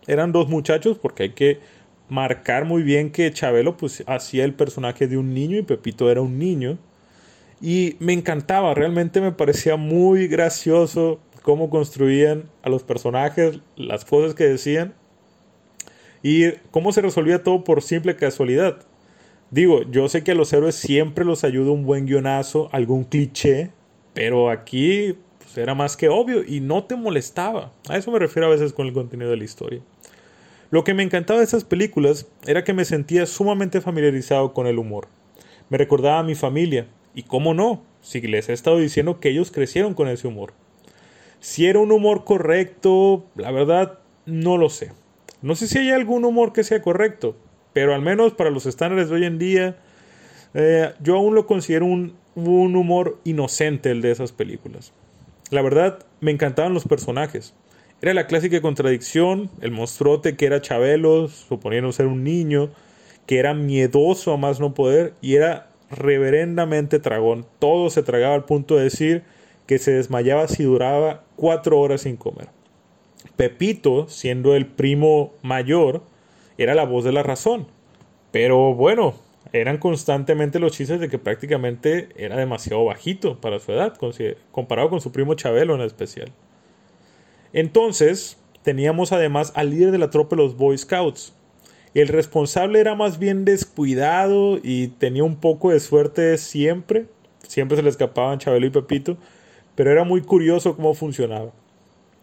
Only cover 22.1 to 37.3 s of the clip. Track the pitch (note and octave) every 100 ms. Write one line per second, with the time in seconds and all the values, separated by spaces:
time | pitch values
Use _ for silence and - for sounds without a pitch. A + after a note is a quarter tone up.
22.1 | C#3 C3+ C3+ C3+ D#3 D3+ C3+ A#2 C3 B2+
23.1 | D3+ C#3+ - D3 C3+ F3 - _ _ _
24.1 | - A#2 B2 A#2+ A2 A2+ B2+ D3+ G3+ G#3
25.1 | F3+ _ _ - - A#2+ C3+ C#3+ - D#3
26.1 | F3+ A#3+ A#3+ - C#3+ C3+ E3+ G3 B3 A3
27.1 | D3+ - - F#3 A3 C3 _ - F#3 G3
28.1 | A#3 F3+ E3 D#3+ D#3 D3 C#3+ C3 B2+ B2
29.1 | A#2+ A#2+ A#2 G#2+ - A2+ A#2+ B2+ _ -
30.1 | _ _ _ _ _ _ D#3+ D#3+ F#3+ F#3+
31.1 | F3+ E3+ A3+ A3+ A#3 - F3 G#3 D#3+ C#3+
32.1 | D3 - _ - D#3+ F3+ F#3 F3 D#3+ C#3+
33.1 | F3+ E3+ - G3+ G3+ F#3+ F#3 F3+ D#3+ D3
34.1 | C3+ B2+ C#3 C3+ C3 B2 A#2 A2 G#2 -
35.1 | _ _ _ _ - _ C3+ C#3 C#3 C3+
36.1 | D#3 D#3+ D3+ C3+ C#3 F3 C3+ A2 _ _
37.1 | - -